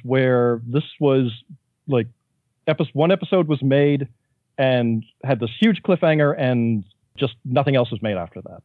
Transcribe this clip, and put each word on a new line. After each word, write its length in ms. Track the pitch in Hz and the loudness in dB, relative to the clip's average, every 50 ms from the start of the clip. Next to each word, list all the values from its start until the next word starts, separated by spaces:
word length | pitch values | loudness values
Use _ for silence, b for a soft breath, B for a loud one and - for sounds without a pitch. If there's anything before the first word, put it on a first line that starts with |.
| - | -4
where 580 | 120 131 131 131 131 127 123 120 120 120 117 117 | -2 0 2 2 2 2 2 2 2 0 -2 -4
this 180 | 117 120 143 156 - - - | -4 -4 -4 -4 -4 -6 -2
was, 320 | 151 143 135 135 131 120 113 120 - _ 151 - _ _ _ _ _ - | 0 2 2 2 2 0 -4 -8 -14 _ -20 -20 _ _ _ _ _ -2
like, 180 | 139 123 110 117 - _ _ _ _ _ _ _ _ _ _ | -2 -2 -2 -2 -8 _ _ _ _ _ _ _ _ _ _
epi-, 240 | - 156 - 165 - - | -4 -2 -2 -4 -4 0
one 180 | 139 156 170 | 0 2 2
episode 380 | 190 185 - - - 185 170 151 | 2 0 0 0 0 0 2 0
was 140 | 151 135 139 | 0 -2 0
made 460 | 135 135 143 143 147 143 135 139 - - _ _ _ _ _ _ _ _ - | 2 2 4 4 2 2 0 -2 -8 -12 _ _ _ _ _ _ _ _ -2
and 460 | 135 131 127 123 120 117 113 110 107 - _ _ - | 0 0 2 2 0 0 -2 -4 -6 -8 _ _ -4
had 140 | 127 135 110 | -4 -2 -2
this 100 | 117 110 - - | -4 -6 -4 0
huge 220 | 214 226 208 - - | 0 0 0 0 0
cliffhanger 520 | - 185 156 - 165 156 151 147 143 143 180 | -2 0 2 2 2 2 2 2 0 0 0
and 460 | 143 127 127 120 117 117 113 107 92 - _ _ _ _ _ - | 0 0 0 0 0 0 -2 -2 -4 -8 _ _ _ _ _ -4
just 160 | 139 123 - - - | -4 -4 -4 -8 -10
nothing 320 | 131 123 139 135 147 139 | -2 -2 0 0 2 2
else 140 | 131 123 120 | 2 0 0
was 100 | 120 104 - | -4 -6 -6
made 140 | 110 101 | -6 -4
after 240 | 92 85 - - 90 - | -6 -6 -10 -12 -16 -18
that. 200 | - 87 - - | -16 -18 -20 -20